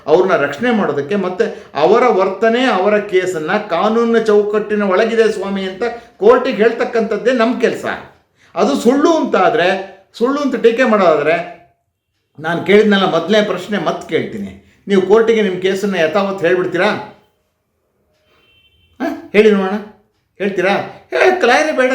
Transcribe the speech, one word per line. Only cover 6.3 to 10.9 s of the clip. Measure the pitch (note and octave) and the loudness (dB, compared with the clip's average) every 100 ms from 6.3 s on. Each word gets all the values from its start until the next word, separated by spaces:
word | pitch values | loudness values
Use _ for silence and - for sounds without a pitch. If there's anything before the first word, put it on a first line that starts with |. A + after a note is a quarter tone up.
| B3+ C4+ G3+ | 2 0 0
ಹೇಳ್ತಕ್ಕಂಥದ್ದೇ | A#3 A3+ A#3 A3+ G#3 G#3 B3 | 0 0 -4 -4 -4 -2 -2
ನಮ್ಮ | B3 A#3 A3 | 0 0 0
ಕೆಲಸ. | A3 - A2 F2 - _ _ _ _ | -2 -2 -8 -8 -14 _ _ _ _
ಅದು | E3+ A#3+ A#3+ | -2 -2 0
ಸುಳ್ಳು | A#3 C#4+ E4 D#4 | 0 2 2 0
ಅಂತ | A#3 G3 | 0 0
ಆದರೆ, | F3+ D#3 F3+ G3 - - _ - | 2 2 0 -2 -8 -18 _ -4
ಸುಳ್ಳು | B3 C#4+ | -2 -2
ಅಂತ | C4+ | -2
ಟೀಕೆ | A3+ A3+ A#3 | 2 2 2
ಮಾಡೋದಾದರೆ, | A#3+ | 2